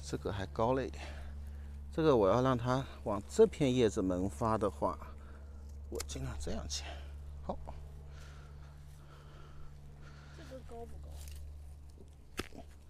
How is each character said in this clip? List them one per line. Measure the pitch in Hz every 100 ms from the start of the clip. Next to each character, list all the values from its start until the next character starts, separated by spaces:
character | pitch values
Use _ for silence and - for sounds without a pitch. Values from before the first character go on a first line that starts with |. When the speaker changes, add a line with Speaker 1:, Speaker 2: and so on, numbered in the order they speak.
| -
Speaker 1:
这 | 131
个 | 87
还 | 101 92
高 | - 113
了 | 135 110
一 |
点， | - - - - - - - - - -
这 | -
个 | 156
我 | 123 95
要 | 113
让 | 131 123
它 | 123 131 131 -
往 | 117 104 -
这 | - 220
片 | - 139
叶 | 127 110
子 | 107
萌 | 92 90 95
发 | - 113 110
的 | 104
话， | - 95 71 - - - - - - - - -
我 | - -
尽 | 135
量 | 131 -
这 | -
样 | - -
剪。 | - - - - - - -
好。 | - - - - - - - - - - - - - - - - - - - - - - - - - - - - - -
Speaker 2:
这 |
个 | 269 262 240
高 | 233
不 | 233 -
高？ | - - - - - - - - - - - - - - - - - -